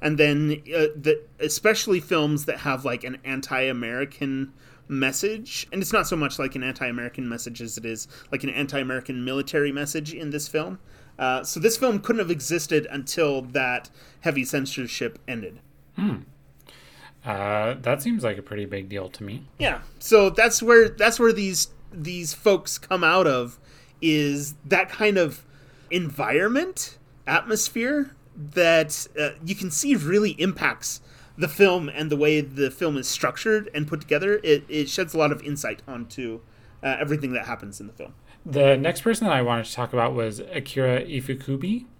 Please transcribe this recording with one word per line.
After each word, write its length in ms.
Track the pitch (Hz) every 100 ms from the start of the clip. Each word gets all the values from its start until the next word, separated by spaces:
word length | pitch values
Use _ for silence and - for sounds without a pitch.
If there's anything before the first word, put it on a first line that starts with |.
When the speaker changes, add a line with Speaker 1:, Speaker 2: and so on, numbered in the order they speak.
Speaker 1:
And 160 | 151 151
then, 440 | 147 147 151 151 - 160
uh, 120 | 151 151
the, 240 | 147 151 - -
especially 600 | 151 - 214 208 220 180
films 420 | - 170 147 147
that 160 | 151 117
have, 240 | 147 131
like, 220 | 135 120 127
an 140 | 127
anti-American 1300 | 135 135 - 131 131 123 117 123 139 - 139 135 135 - - - -
message. 760 | 135 135 131 202 220 - - -
And 100 | 190
it's 120 | 185
not 140 | 214 160
so 100 | 160
much, 220 | 139 -
like, 160 | 135 131
an 80 |
anti-American 680 | 127 131 127 120 120 - 123
message 320 | 117 120 117
as 160 | 117 107
it 80 | 113
is, 240 | 113 - - -
like, 100 | 143
an 60 | 139
anti-American 720 | 104 139 139 127 127 131 127
military 480 | 127 135 139 151 147
message 420 | 139 143 160 151
in 180 | 165 151
this 180 | 147 147
film. 300 | 156 170 185 - - - -
Uh, 240 | 131 131
so 160 | - 165
this 180 | 214 226
film 220 | 262 202
couldn't 200 | 220 233
have 120 | 180
existed 560 | 160 127 165 - 156 151
until 520 | 139 135 - 151 135
that 480 | 127 135 127 123 - - - -
heavy 220 | 170 143
censorship 760 | 127 143 135 - 120 - 117 - -
ended. 320 | 117 92 - _ _ _ -
Speaker 2:
Hmm. 220 | 202 113 - - - _ - - - - - _
Uh, 520 | 123 98 101 107 110 135
that 200 | 123 127
seems 220 | 240 226
like 140 | 113 98
a 40 |
pretty 240 | - 104 98
big 240 | 98 95
deal 180 | 101 92
to 140 | -
me. 240 | 101 113 - -
Speaker 1:
Yeah. 220 | 277 143 - -
So 320 | - 220 196
that's 320 | 214 226 -
where, 260 | 233 233 220
that's 300 | - 220 226
where 120 | 233
these, 360 | 208 190 165 - - -
these 400 | 175 160 180 160
folks 460 | - 214 185 - -
come 240 | - 185
out 240 | 165 185 165
of, 320 | 127 120 - - - - -
is 540 | 160 151 143 143 143 - 139
that 240 | 185 185
kind 280 | - 214 190
of 280 | 156 - - - - - -
environment, 1040 | 180 160 117 107 147 208 269 370 - - - - - -
atmosphere 880 | 160 240 214 - 233 240 294 269 - - -
that, 720 | 147 180 165 165 151 - - 151
uh, 120 | 147 - 165
you 80 |
can 160 | 202 190
see 260 | - 285 233
really 360 | 147 202 208
impacts 720 | - 185 - 143 - - - - - - -
the 100 | 156
film 420 | - 196 180 143
and 200 | 147 156
the 80 | 143
way 240 | 151 151
the 300 | 135 135 135
film 260 | - 170 139
is 100 | 120
structured 600 | - 127 - 220 214 208 147
and 120 | 147
put 140 | 151
together. 380 | - 147 196 208
It, 200 | 160 147 143
it 220 | 151 135
sheds 240 | - 170
a 60 | 160
lot 120 | 147
of 120 | 139
insight 400 | 143 143 117 107 -
onto, 520 | 123 117 - 120 113 - - - -
uh, 160 | 135 131
everything 340 | 135 151 139
that 120 | 123 107
happens 340 | 117 101 101
in 60 | 104
the 80 |
film. 220 | - - - - -
Speaker 2:
The 320 | - 139 139 131
next 260 | 156 175
person 260 | 226 214 208
that 80 | 135
I 80 |
wanted 220 | 120 117 113
to 80 |
talk 200 | - 120
about 220 | 123 123 127
was 240 | 113 107
Akira 640 | - 147 - 139 127 127
Ifukube 840 | - 135 135 131 - 139 180 240 -